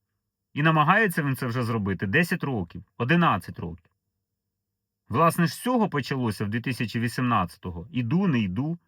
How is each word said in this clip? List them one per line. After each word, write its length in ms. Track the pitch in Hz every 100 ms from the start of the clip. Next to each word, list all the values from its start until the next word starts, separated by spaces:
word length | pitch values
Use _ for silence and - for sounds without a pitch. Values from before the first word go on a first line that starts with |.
| _ _ _ _ _
І 80 | 135
намагається 600 | 160 160 151 202 220 170
він 140 | 143 131
це 100 | 131
вже 180 | 120
зробити 420 | 117 117 98 92 101
десять 380 | 139 170 180
років, 400 | - 127 87 87 - -
одинадцять 600 | 120 170 160 104 - -
років. 320 | 85 85 _ _ _ _ _ _ _ _ _ _ _ _ _
Власне 380 | 110 165 - 165
ж, 80 |
з 60 | -
цього 280 | 240 254 202
почалося 560 | 147 123 135 120 -
в 40 | 104
дві 120 | 117
тисячі 400 | 123 123 117 117
вісімнадцятого. 880 | 117 - 123 110 90 - 92 87 82
Іду, 380 | 127 117 165 196
не 120 | 123
йду. 380 | 101 95 151 170